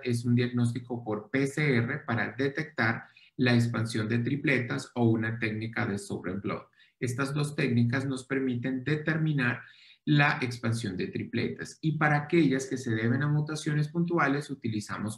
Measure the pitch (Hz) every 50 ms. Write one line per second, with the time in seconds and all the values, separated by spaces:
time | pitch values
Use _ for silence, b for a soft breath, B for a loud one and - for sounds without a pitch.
0 | - 127 120 117 120 127 123 120 123 120 123 123 120 117 117 120 - - 123 117
1 | - 107 107 104 - - - 135 139 135 - 156 151 147 127 117 117 120 143 -
2 | - - 117 107 104 104 104 117 139 143 - 156 151 - - - 113 113 120 -
3 | B B B B B B B - 131 123 120 117 117 117 - 117 113 - - 113
4 | 107 107 117 120 117 120 143 139 151 151 135 123 120 123 139 139 - - _ 123
5 | 120 113 113 110 113 113 113 113 117 104 107 107 110 113 113 120 110 101 98 101
6 | - - - - - 90 95 98 - 101 - - - - b b b b b _
7 | 131 120 117 127 139 135 147 151 147 147 - - 143 120 117 120 120 120 123 135
8 | 135 143 131 123 - - 135 135 135 131 123 120 120 131 131 131 127 143 151 151
9 | 151 160 160 165 156 156 151 139 123 120 120 B B B B B B B B B
10 | _ 147 151 147 143 147 151 - 131 120 117 - - 117 113 113 - 101 90 95
11 | 98 95 - 82 82 - - 120 104 80 - - 82 - - - - 160 147 -
12 | 156 151 147 147 147 - 170 170 156 131 131 135 - - 135 120 - 120 110 110
13 | 113 117 135 139 147 147 147 151 151 - 156 151 - 156 147 151 151 151 - 175
14 | 170 170 175 165 147 139 139 143 147 - 135 - - 113 107 107 104 - 95 92
15 | 101 107 -